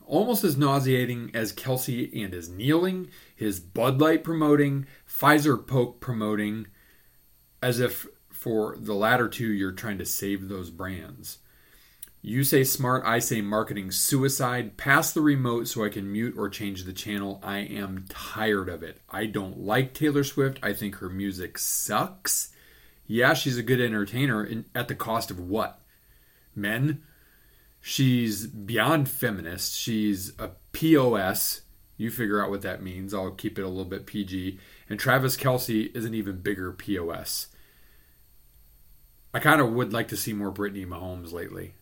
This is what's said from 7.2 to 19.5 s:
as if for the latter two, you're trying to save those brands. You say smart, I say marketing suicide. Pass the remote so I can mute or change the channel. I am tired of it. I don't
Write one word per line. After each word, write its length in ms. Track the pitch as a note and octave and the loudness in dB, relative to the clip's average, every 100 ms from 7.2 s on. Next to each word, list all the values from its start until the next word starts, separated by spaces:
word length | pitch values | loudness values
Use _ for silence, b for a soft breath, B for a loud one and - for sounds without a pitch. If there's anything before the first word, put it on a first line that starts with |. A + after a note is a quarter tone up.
| b _ _ - | b _ _ -4
as 180 | B2+ A#2 | 0 2
if 260 | B2 - - - _ | 0 -2 -12 -18 _
for 460 | - - A2 G#2+ - | -10 -2 0 0 -4
the 160 | G#2+ | -4
latter 360 | G2+ A2 B2 A#2 | 0 4 4 2
two, 180 | - A2+ | -2 -2
you're 240 | G#2 F#2+ | 0 -2
trying 260 | F#2 A2+ G2 | -4 -6 -6
to 60 | F2 | -4
save 440 | - G2+ G2+ F#2+ | -4 -2 -4 -4
those 200 | G2 F2 | -8 -10
brands. 680 | E2 F#2+ F#2 D#2+ C3 - - B B B B B B B B | -8 -8 -8 -10 -14 -16 -16 B B B B B B B B
You 220 | G#2 A2+ | -4 0
say 200 | C3+ D3+ | 4 4
smart, 400 | C3 - B2 B2+ A2 | 4 2 2 2 2
I 140 | A#2 | 0
say 220 | A#2+ A#2 | 2 -2
marketing 500 | G2+ G#2+ A2 G#2 F#2+ | 0 0 0 -4 -4
suicide. 840 | F#2 - C3+ C3+ C3+ B2+ B2 A2 - | -2 2 2 2 2 0 -2 -4 -4
Pass 340 | C#3 C#3+ E3 | 4 4 4
the 100 | - | 4
remote 460 | D3+ C#3+ B2+ A#2+ A2 | 4 6 4 0 -2
so 160 | - | 0
I 60 | G#2+ | -2
can 220 | G#2 G2 | -2 -4
mute 240 | G#2 A#2+ - | -2 -2 -2
or 100 | G2+ | -6
change 360 | G2 G2+ F#2+ | -4 -6 -6
the 100 | F#2 | -8
channel. 480 | F2+ - G#2 G2 G2 | -10 -6 -4 -4 -8
I 160 | F#2+ G2 | -6 -6
am 460 | G2+ G#2+ G2 F#2+ F#2+ | -6 -6 -6 -8 -10
tired 600 | - - A2 A2 G#2 F2+ | -12 -10 -2 2 2 0
of 140 | E2 | -6
it. 180 | D#2+ - - | -10 -14 -12
I 160 | F#2+ A2 | -6 -2
don't 340 | G#2 F#2+ | -2 -4